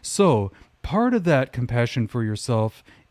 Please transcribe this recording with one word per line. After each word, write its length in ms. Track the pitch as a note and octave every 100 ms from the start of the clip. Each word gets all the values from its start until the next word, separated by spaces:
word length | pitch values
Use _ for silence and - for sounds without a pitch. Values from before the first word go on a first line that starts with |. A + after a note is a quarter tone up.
So 480 | - - F#3+ A#2 G2 - - _
part 320 | - F#3 B3
of 80 | A#3
that 280 | E3+ C#3 C3+
compassion 560 | - A#2+ A#2+ A#2+ C3 A2
for 160 | A#2+
yourself 580 | A2 G#2 - A2+ A2 - _ - _